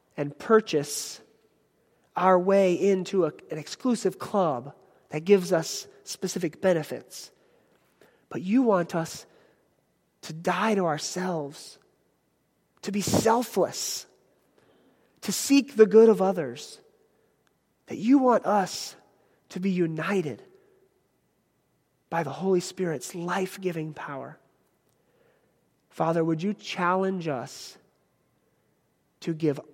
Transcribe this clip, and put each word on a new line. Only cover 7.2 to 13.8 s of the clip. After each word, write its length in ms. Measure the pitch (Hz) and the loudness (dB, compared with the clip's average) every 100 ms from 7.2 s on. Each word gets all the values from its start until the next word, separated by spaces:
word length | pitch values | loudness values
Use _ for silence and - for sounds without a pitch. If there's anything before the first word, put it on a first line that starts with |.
| - _ _ _ _ _ _ _ _ _ _ | -20 _ _ _ _ _ _ _ _ _ _
But 120 | - | -10
you 200 | 180 233 | 0 2
want 340 | 247 196 170 175 | 4 4 2 -4
us 300 | 165 - - _ _ _ _ _ _ _ _ _ | -6 -10 -18 _ _ _ _ _ _ _ _ _
to 120 | - | -16
die 420 | 160 170 175 220 202 | -6 -2 0 0 0
to 100 | 175 | 0
ourselves, 920 | 147 - 175 185 170 143 151 - - _ _ _ _ _ _ _ _ _ _ | -2 -4 -6 -4 -4 -6 -12 -20 -20 _ _ _ _ _ _ _ _ _ _
to 80 | - | -6
be 100 | 202 | -4
selfless, 1040 | 185 - - 233 233 - 160 - | 0 2 4 2 0 0 0 -2